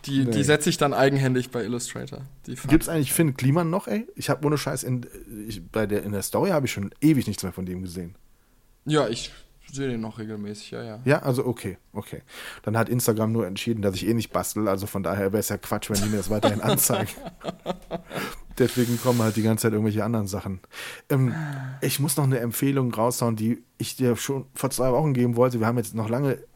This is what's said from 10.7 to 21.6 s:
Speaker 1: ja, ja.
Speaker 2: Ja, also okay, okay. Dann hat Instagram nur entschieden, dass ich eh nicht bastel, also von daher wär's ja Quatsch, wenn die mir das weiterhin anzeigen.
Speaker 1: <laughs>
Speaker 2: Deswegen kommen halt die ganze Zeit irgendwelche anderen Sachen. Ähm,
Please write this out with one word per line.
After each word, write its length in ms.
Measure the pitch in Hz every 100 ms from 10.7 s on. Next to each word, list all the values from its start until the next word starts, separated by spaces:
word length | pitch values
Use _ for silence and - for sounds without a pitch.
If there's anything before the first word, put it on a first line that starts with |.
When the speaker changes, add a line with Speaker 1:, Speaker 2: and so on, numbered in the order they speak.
Speaker 1:
ja, 120 | 117
ja. 160 | 117 110 127
Speaker 2:
Ja, 140 | 151
also 260 | 143 127 123
okay, 320 | 120 95 90 _
okay. 280 | 104 - - - - - -
Dann 140 | - 110
hat 100 | 113
Instagram 420 | 123 - 107 110
nur 120 | 113 92
entschieden, 360 | 98 117 110
dass 140 | 101 92
ich 120 | 92
eh 60 |
nicht 180 | 113 -
bastel, 360 | 90 90 104 107
also 180 | 95 98
von 160 | 101
daher 280 | 87 98 98
wär's 160 | 107 -
ja 80 | 104
Quatsch, 320 | - 107 -
wenn 120 | 101
die 80 | 104
mir 80 | 107
das 120 | 95
weiterhin 320 | 107 - 104
anzeigen. 500 | - 202 - - - -
Speaker 1:
<laughs> 60 | - - 147 - - 180 - 185 - - - - - -
Speaker 2:
Deswegen 400 | 123 123 117 117
kommen 220 | 127 120
halt 160 | 110 107
die 40 |
ganze 200 | 110 113
Zeit 100 | 113
irgendwelche 300 | 107 107 107
anderen 240 | 107 113 101
Sachen. 320 | 98 104 92 - - - - _
Ähm, 240 | 139 127 156 151 135